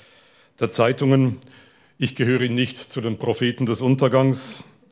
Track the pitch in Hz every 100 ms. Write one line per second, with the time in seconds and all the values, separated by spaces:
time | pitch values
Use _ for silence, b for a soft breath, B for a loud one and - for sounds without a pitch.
0 | B B B B B - 117 - 117 135
1 | 139 135 131 - B B B B B B
2 | - - 120 127 123 120 127 - - -
3 | 113 107 - 107 123 123 123 113 127 135
4 | 135 131 135 127 - - - _ _